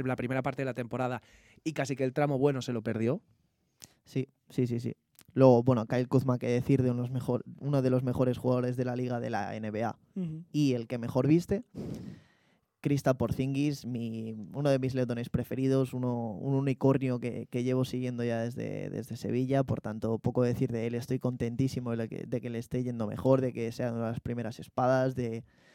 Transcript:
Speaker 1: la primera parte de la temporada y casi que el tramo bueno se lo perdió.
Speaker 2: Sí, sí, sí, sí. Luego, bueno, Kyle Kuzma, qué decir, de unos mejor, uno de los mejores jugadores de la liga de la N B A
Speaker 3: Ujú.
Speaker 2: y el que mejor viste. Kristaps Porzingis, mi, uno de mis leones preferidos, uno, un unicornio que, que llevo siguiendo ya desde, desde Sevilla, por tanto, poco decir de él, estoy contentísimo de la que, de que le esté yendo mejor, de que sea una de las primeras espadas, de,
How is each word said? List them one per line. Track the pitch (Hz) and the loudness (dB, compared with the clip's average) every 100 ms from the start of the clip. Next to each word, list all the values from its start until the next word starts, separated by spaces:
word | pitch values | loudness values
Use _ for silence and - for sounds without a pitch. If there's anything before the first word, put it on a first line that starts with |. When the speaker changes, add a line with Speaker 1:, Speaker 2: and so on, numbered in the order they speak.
Speaker 1:
la | 131 123 | -2 -2
primera | 123 131 | -2 -2
parte | 131 131 | -2 -4
de | 131 | -4
la | |
temporada | 123 117 123 127 123 - - _ - | -6 -6 -4 -4 -4 -10 -20 _ -10
y | 160 | -6
casi | 147 135 135 | -2 -2 0
que | |
el | 131 | 0
tramo | 131 147 135 | 2 2 4
bueno | 143 135 | 4 2
se | 120 | -2
lo | 120 | -4
perdió. | 113 110 113 151 - _ _ _ _ _ - _ | -2 0 2 0 -4 _ _ _ _ _ -20 _
Speaker 2:
Sí, | - 139 131 _ _ | -6 -4 -4 _ _
sí, | - 123 | -2 0
sí, | 117 | 0
sí. | 120 - _ - - | -4 -8 _ -20 -4
Luego, | 131 131 120 | 8 10 10
bueno, | 123 123 110 | 8 4 2
Kyle | 127 123 | 0 2
Kuzma, | 131 131 123 | 2 4 0
qué | 120 | 0
decir, | 120 - 139 | 0 4 4
de | 127 | 4
unos | 123 123 | 0 -2
mejor, | 131 123 123 - - | -4 -2 -2 -4 -10
uno | 139 143 | -2 2
de | 127 | 4
los | 127 | 2
mejores | 131 123 127 120 | 2 0 0 0
jugadores | 123 127 123 123 | 0 0 0 -2
de | |
la | 123 123 | -2 -2
liga | 123 120 | -4 -4
de | 117 | -4
la | 110 98 107 | -4 -4 -6
N | 110 | -6
B | 107 | -4
A | 113 - _ | -4 -6 _
Speaker 3:
Ujú. | 196 170 156 175 | -8 -8 -8 -6
Speaker 2:
y | 147 143 | 0 2
el | 123 117 | 0 -2
que | 123 | -6
mejor | 120 127 135 | -2 0 4
viste. | 165 - 202 - - - - - - - _ _ _ _ _ | 4 4 -4 -4 -12 -10 -10 -12 -16 -20 _ _ _ _ _
Kristaps | 143 143 139 131 | -2 0 0 0
Porzingis, | 113 - 131 139 147 139 113 | 0 -2 -2 -2 -2 -4 -6
mi, | 120 117 113 113 110 98 | -6 -6 -8 -8 -10 -10
uno | 135 143 | -2 2
de | 135 | 2
mis | 131 127 | 2 0
leones | 123 120 120 | -2 -4 -2
preferidos, | - 117 117 135 135 127 | -4 -2 -2 2 2 2
uno, | 127 123 120 117 | -2 -2 -2 -4
un | 98 139 | -6 -2
unicornio | 135 139 127 135 135 131 123 | 0 0 2 4 4 2 -2
que, | 120 104 123 | -4 -6 -6
que | 127 | -4
llevo | 123 127 | 0 0
siguiendo | 127 127 127 120 | 0 -2 -4 -2
ya | 120 117 | -2 0
desde, | 117 120 110 101 98 | -2 -4 -6 -6 -6
desde | 101 117 120 | -8 -8 -8
Sevilla, | 104 120 131 135 | -2 -2 2 2
por | 127 117 | 2 -2
tanto, | 110 107 110 113 | -4 -6 -2 -2
poco | - 123 | 0 2
decir | 123 120 131 | 2 2 -2
de | 117 117 | -2 -4
él, | 117 | -4
estoy | 120 131 | -4 -2
contentísimo | 127 123 117 120 135 127 123 | -2 -2 -2 0 -2 -2 -4
de | 117 | -4
la | 113 | -4
que, | - 110 | -6 -6
de | 120 | -6
que | 120 | -4
le | 117 | -8
esté | - 127 | -4 -4
yendo | 123 117 107 | -2 -4 -4
mejor, | 107 131 131 | 0 4 6
de | 127 | 4
que | 117 117 | -2 -6
sea | 123 123 | -4 -4
una | 117 113 | -2 -4
de | |
las | 120 | -4
primeras | - 120 113 - | -6 -6 -6 -8
espadas, | - - 127 131 131 | -8 0 4 4 2
de, | 127 117 113 - _ _ | 0 -4 -6 -10 _ _